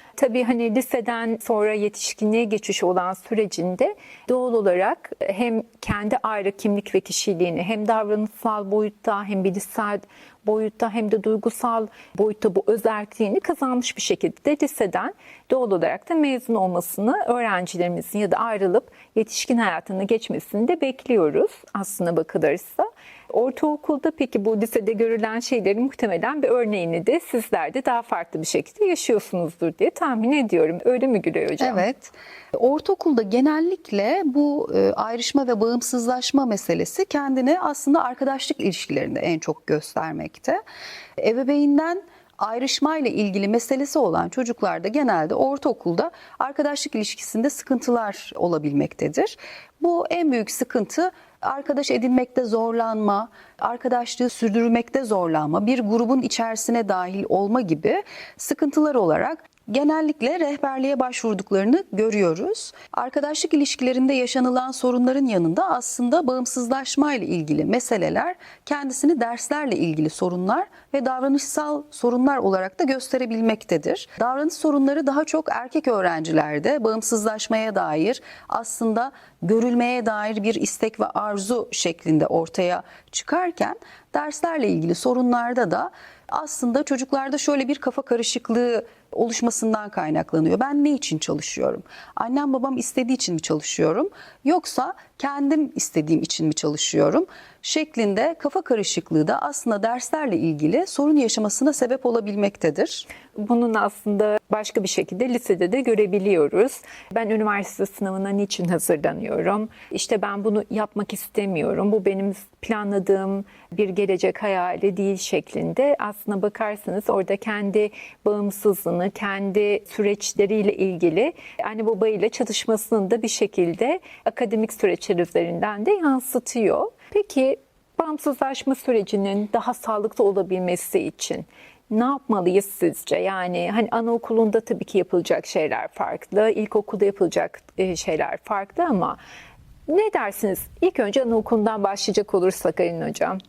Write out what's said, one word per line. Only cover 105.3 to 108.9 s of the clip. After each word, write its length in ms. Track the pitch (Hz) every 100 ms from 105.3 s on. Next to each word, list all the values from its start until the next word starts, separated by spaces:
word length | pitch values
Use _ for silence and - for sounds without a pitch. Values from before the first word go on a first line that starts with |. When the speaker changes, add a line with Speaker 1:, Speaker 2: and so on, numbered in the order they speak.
| 240 - 180 180
Speaker 1:
de 80 | 247
görebiliyoruz. 1000 | 247 214 208 202 190 180 143 175 247 - - - -
"Ben 160 | 220 226
üniversite 560 | 220 214 202 196 - 196
sınavına 420 | - 196 190 196
niçin 360 | 202 202 -
hazırlanıyorum? 1040 | 175 175 -